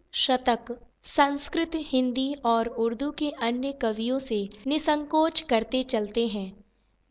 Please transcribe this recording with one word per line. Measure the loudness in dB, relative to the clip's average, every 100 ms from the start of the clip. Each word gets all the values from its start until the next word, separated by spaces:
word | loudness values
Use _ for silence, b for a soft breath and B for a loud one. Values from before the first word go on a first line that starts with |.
| _
शतक, | -2 2 2 2 0 -2 -12 -16 _
संस्कृत, | -2 2 2 2 -4 -2 -2
हिंदी | -4 0 2 2 0 -2
और | 0 2 2 0
उर्दू | 0 -2 0 -4
के | -2 -4
अन्य | -2 -2 -2 -4
कवियों | -2 -2 0 0 0
से | 0 -4 -4 B -2
निसंकोच | 0 2 0 2 2 4 2
करते | 2 0 2 -2
चलते | 0 -2 -2 0 0
हैं। | -2 -8 -12 -20 _ _ _ -6